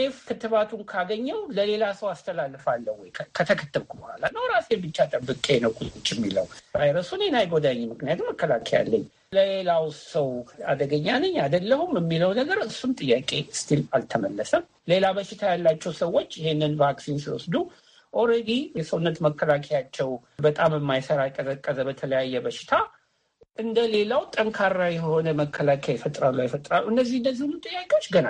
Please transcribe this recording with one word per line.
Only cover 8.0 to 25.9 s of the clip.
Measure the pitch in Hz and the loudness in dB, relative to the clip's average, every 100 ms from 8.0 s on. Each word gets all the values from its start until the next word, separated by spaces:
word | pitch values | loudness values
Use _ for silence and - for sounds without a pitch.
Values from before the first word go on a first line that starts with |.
| 135 180 453 | -2 -2 -2
መከላከያ | - 131 117 - 123 | -2 0 0 2 2
አለኝ። | 110 110 - _ - | 4 0 0 _ -2
ለሌላው | 190 196 190 180 165 160 151 | 2 4 2 2 2 0 -6
ሰው | - 156 135 123 120 - - | -4 -2 0 -2 -8 -6 -2
አደገኛ | 139 143 151 170 254 | 0 2 0 2 2
ነኝ | 381 339 | 2 2
አይደለሁም | 143 175 196 277 359 | 2 2 2 2 2
የሚለው | 220 165 165 185 | 0 2 2 2
ነገር፣ | 214 302 392 | 2 0 -2
እሱም | 240 - 254 254 | -4 -4 -4 -2
ጥያቄ | 170 123 - 143 - | 2 2 2 -4 -4
ስቲል | - - 147 - | -6 0 0 2
አልተመለሰም። | 127 117 - 98 101 107 175 - _ - | -2 0 -2 -2 -4 -2 -2 -2 _ 0
ሌላ | 185 190 | 2 2
በሽታ | 190 190 196 202 | 0 -6 -4 -2
ያላቸው | 175 165 160 180 | 2 2 2 0
ሰዎች | 156 175 233 349 | -4 0 0 -2
ይሄንን | - 160 151 151 151 | -4 -2 2 2 2
ቫክሲን | 143 135 - 143 | 2 0 -4 -6
ሲወስዱ | 147 135 - 247 359 - _ _ _ | -4 -8 -2 -2 -2 -8 _ _ _
ኦልሬዲ | 208 233 233 214 247 302 | 0 2 2 0 -2 -2
የሰውነት | - 156 170 170 160 | -6 -4 0 0 2
መከላከያቸው | 151 147 165 143 147 147 127 - 135 123 _ - | 0 2 2 2 2 -4 -2 -4 -4 -4 _ 0
በጣም | 151 151 165 | 2 4 2
የማይሰራ | 151 143 131 135 147 135 | 2 0 0 0 0 0
ቀዘቀዘ | 139 135 139 - 135 | -2 -6 -4 -4 -2
በተለያየ | 131 131 135 131 131 127 | -2 -4 -2 0 0 -2
በሽታ | 117 - - 330 - _ _ _ _ _ _ - | -4 -6 0 0 0 _ _ _ _ _ _ -8
እንደ | 226 220 233 | -2 2 2
ሌላው | 208 208 269 - | 2 2 0 0
ጠንካራ | - 214 214 190 185 175 | -2 -2 2 0 2 0
የሆነ | 165 165 160 160 | 0 0 2 2
መከላከያ | 147 147 - 147 139 147 | 0 -2 0 2 2 0